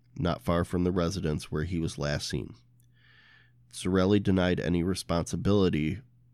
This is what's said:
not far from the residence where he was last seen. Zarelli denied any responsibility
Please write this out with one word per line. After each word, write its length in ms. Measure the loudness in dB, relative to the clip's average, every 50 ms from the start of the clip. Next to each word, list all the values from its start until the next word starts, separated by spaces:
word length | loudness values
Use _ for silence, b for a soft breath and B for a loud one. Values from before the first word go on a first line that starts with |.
| _ _ -8
not 280 | -4 -2 -2 -2 -2
far 200 | -2 0 0 0
from 220 | 0 0 0 0 0
the 80 | 0
residence 580 | 0 0 0 0 -2 -2 -4 -4 -4 -4 -6 -6
where 140 | -4 -4 -4
he 160 | -4 -4 -4
was 180 | -4 -4 -4 -4
last 300 | -4 -4 -4 -4 -4 -6
seen. 240 | -6 -6 -6 -8 -14 -20 _ _ _ _ b b b b b b b b b b b b b b b b b _
Zarelli 500 | -14 -6 -2 2 2 4 4 6 4 4
denied 380 | 4 4 2 4 4 2 2 0
any 220 | 0 0 0 2
responsibility 1160 | 2 0 -2 -4 -4 -2 -2 -2 -2 -2 -4 -2 0 2 4 4 4 4 2 0 -2 -2 -4 -6 -10 _ _ _ _ _